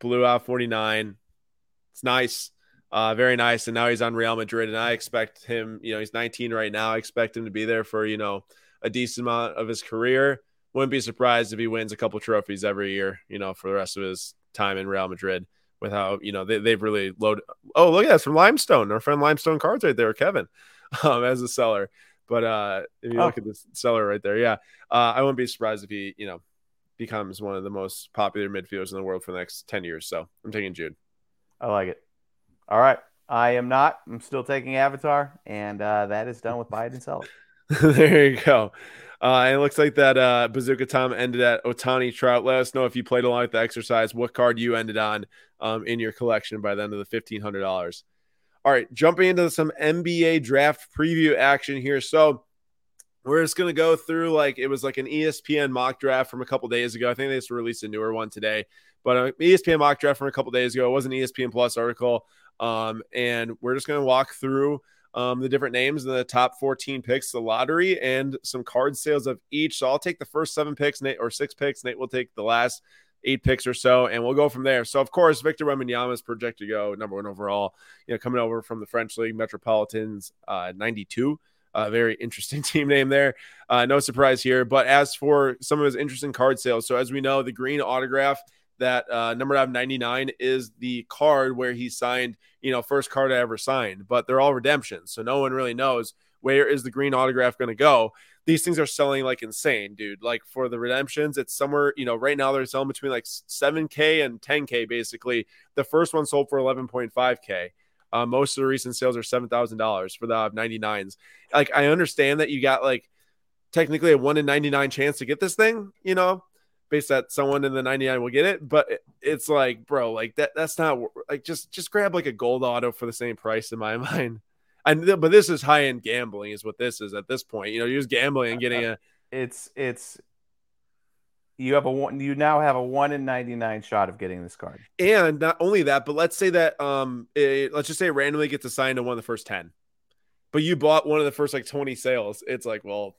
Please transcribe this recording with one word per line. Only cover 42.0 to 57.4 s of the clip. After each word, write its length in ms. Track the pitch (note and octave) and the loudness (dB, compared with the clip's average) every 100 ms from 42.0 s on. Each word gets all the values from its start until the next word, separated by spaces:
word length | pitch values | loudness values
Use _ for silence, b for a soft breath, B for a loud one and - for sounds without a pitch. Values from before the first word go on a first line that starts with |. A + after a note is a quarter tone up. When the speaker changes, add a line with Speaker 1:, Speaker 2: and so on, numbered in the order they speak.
| B2+ | 0
Speaker 1:
Trout. 320 | - C3 B2 | 0 2 4
Let 140 | A#2 C3 | 4 0
us 160 | B2+ | 0
know 120 | C3 B2+ | 0 0
if 100 | B2 | -2
you 80 | |
played 200 | - B2 | -2 0
along 180 | B2 A#2+ | 2 0
with 100 | A#2+ | 0
the 80 | A2+ | 0
exercise, 520 | A#2 A#2 A2 A#2 A2 | -2 -4 0 0 0
what 220 | A#2 A#2+ | -2 -6
card 240 | - B2 A#2 | 2 2 2
you 160 | A#2+ | 0
ended 220 | A2+ A2 G#2+ | -2 -2 -2
on, 300 | G#2+ G#2+ G2 b b - | -2 -4 -8 b b -8
um, 260 | A2 A2 G#2+ | -6 -6 -4
in 140 | A#2 | -4
your 100 | A2 | -6
collection 500 | - A#2+ A2 - A2 | -4 -2 -2 -2 -6
by 140 | G#2 | -4
the 80 | G2+ | -4
end 100 | G#2 | -4
of 60 | G2+ | -8
the 60 | |
fifteen 360 | G2 A#2 - G#2+ | -6 -8 -8 -10
hundred 200 | G#2 G2+ | -8 -6
dollars. 420 | F#2+ F#2 F2 - _ _ _ _ _ _ | -4 -4 -6 -10 _ _ _ _ _ _
All 80 | C#3 | 2
right, 200 | C3 A2 | 2 0
jumping 360 | A#2+ D#3 F3 F#3 | 2 4 6 4
into 200 | F3+ E3+ | 4 2
some 220 | - D#3 - | 2 -2 0
N 240 | D#3 E3 | 0 0
B 220 | E3+ E3+ | 0 2
A 160 | E3 D#3+ | 2 2
draft 480 | A#2+ C#3 C#3+ D3 - - | 2 4 4 2 -6 -2
preview 380 | D#3+ E3 D#3+ B2+ | 0 2 4 4
action 440 | C3+ C#3 - C#3 | 4 4 0 -6
here. 200 | C3 C#3 | -2 -2
So 440 | - D#3 D#3 B2+ _ _ _ _ _ _ _ _ | 2 6 6 4 _ _ _ _ _ _ _ _
we're 200 | B2+ D#3 | 0 2
just 140 | D#3+ - | 2 0
gonna 160 | F3+ | -2
go 220 | D#3 E3 | 2 4
through, 380 | D#3+ - E3 E3 | 2 0 -2 0
like, 260 | D#3 C#3+ B2 | 2 2 0
it 80 | C3 | -4
was, 160 | C#3 | -2
like, 160 | C3+ C3 | -4 -6
an 80 | C3+ | -6
E 180 | D3+ | -2
S 160 | D#3 C#3+ | -2 -2
P 160 | - D3+ | -2 0
N 160 | C#3+ | 0
mock 280 | B2+ B2+ C3 | 0 -2 -2
draft 280 | C3+ C3 C3 | 0 0 0
from 140 | B2 | -6
a 40 | B2 | -4
couple 220 | C3 A#2+ | -4 0
days 280 | A#2+ A#2+ A2+ | 0 0 -2
ago. 120 | B2 | -2
I 60 | |
think 160 | A#2+ C#3 | -2 -2
they 60 | |
just 160 | C3 | -4